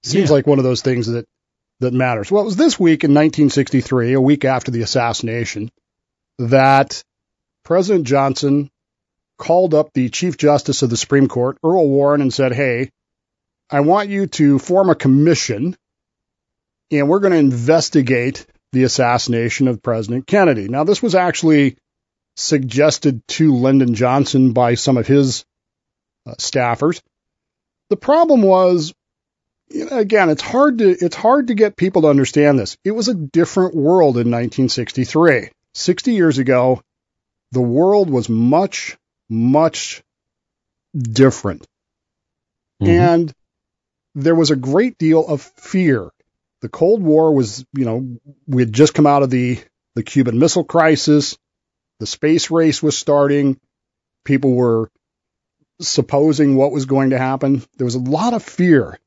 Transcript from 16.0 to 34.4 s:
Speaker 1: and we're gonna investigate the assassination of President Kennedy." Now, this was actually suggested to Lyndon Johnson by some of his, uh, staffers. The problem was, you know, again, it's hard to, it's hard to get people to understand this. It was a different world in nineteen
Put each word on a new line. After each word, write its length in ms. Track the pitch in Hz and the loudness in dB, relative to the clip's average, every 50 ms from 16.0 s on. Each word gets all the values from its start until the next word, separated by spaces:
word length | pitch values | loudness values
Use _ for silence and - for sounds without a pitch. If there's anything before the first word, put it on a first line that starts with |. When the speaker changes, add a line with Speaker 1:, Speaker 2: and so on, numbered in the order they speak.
| _ _ _ _ _ _ _ _ _ _ _ _ _ _ _ _ _ _ | _ _ _ _ _ _ _ _ _ _ _ _ _ _ _ _ _ _
Speaker 1:
and 200 | 156 143 143 143 | -2 -2 0 0
we're 100 | 175 202 | 0 0
gonna 160 | 196 190 175 | 2 2 2
investigate 1080 | 165 147 139 127 120 117 127 160 165 156 - - 156 135 120 131 120 120 131 131 - - _ _ _ _ _ | 2 2 2 0 -2 0 2 2 2 0 0 0 0 0 2 -2 -2 -2 -4 -8 -10 -18 _ _ _ _ _
the 120 | - 127 127 | -2 0 0
assassination 840 | 127 - - 127 120 123 123 - - 120 117 117 117 - - 135 | 0 0 0 0 0 0 0 -2 -2 -4 -2 -2 -4 -2 -2 -2
of 160 | 131 123 107 _ | -2 -2 -4 _
President 420 | 127 117 113 110 98 117 127 131 | -6 -4 -4 -6 -6 -8 -8 -4
Kennedy." 440 | - 185 208 190 170 135 107 98 101 | -2 0 2 4 2 2 0 -4 -6
Now, 160 | 123 139 156 | -4 -2 0
this 180 | 175 208 - - | 0 0 0 -2
was 120 | 233 170 | 0 0
actually 600 | 190 180 180 156 - - 160 156 147 143 131 - _ _ _ _ _ _ _ _ _ _ _ _ | 0 0 0 -4 -2 0 2 2 4 2 0 -2 _ _ _ _ _ _ _ _ _ _ _ _
suggested 880 | - - - 160 143 131 123 107 131 147 156 139 - - 151 131 113 _ | -10 -4 -2 -2 -2 -2 -2 0 2 2 2 2 0 -2 -2 -2 -2 _
to 260 | - - - 160 156 135 | -14 -4 0 2 2 2
Lyndon 400 | 123 123 135 135 139 135 120 117 | 2 2 2 2 2 2 0 0
Johnson 600 | 104 123 123 127 139 139 - - 135 131 127 113 | -2 0 0 0 0 -2 0 0 2 2 2 2
by 220 | 123 123 120 120 | 2 0 0 0
some 200 | 117 - 143 131 | -2 0 -2 -2
of 120 | 123 110 | -2 0
his, 360 | - 135 143 139 131 120 - - _ _ _ _ _ _ _ _ _ _ _ _ _ _ _ _ | 2 2 2 2 0 -2 -8 -12 _ _ _ _ _ _ _ _ _ _ _ _ _ _ _ _
uh, 100 | 113 113 | -20 -14
staffers. 680 | - - - - 135 123 120 117 - 143 156 175 - _ _ _ _ _ _ _ _ _ _ _ _ _ _ _ _ _ _ | -12 -12 -6 -4 -2 -2 -2 -2 -2 -2 -4 -4 -4 _ _ _ _ _ _ _ _ _ _ _ _ _ _ _ _ _ _
The 80 | 208 | -6
problem 440 | 202 - - 285 320 339 330 294 247 208 | -4 0 0 2 2 4 4 4 4 4
was, 500 | 190 185 185 185 180 180 175 156 160 - _ _ _ _ _ _ _ _ _ _ _ _ _ _ _ | 4 4 4 4 2 2 0 -2 -6 -12 _ _ _ _ _ _ _ _ _ _ _ _ _ _ _
you 160 | - - - | -12 -12 -10
know, 120 | - 277 | -6 -4
again, 320 | 247 214 196 220 214 190 165 | -4 -2 0 2 2 2 2
it's 140 | 156 139 - | 0 -2 -4
hard 340 | - - 247 285 302 254 | -4 0 2 2 2 2
to, 100 | 226 220 | 2 2
it's 280 | 196 180 180 180 170 - | 2 2 2 -2 -6 -6
hard 320 | - - 220 254 294 269 | -2 0 2 2 2 0
to 80 | 233 240 | -2 0
get 200 | 202 220 208 - | 0 0 0 0
people 280 | - 180 190 185 180 156 | -2 -4 0 0 2 2
to 60 | 151 | 4
understand 500 | 143 139 135 - - 151 147 147 143 131 | 4 2 0 0 0 2 2 4 2 2
this. 180 | 101 - - _ _ | -2 -4 -10 _ _
It 60 | 196 | -6
was 160 | 214 226 220 | -4 -4 -4
a 80 | 240 240 | -4 -4
different 600 | 180 151 135 - 165 170 - - 190 185 180 160 | -6 -8 -4 -2 -2 -2 0 0 -2 -2 -2 -2
world 420 | 165 139 151 180 185 165 143 123 | -2 0 2 2 4 4 2 2
in 120 | 120 120 120 | 0 -2 -2
nineteen 400 | 120 117 | -2 -2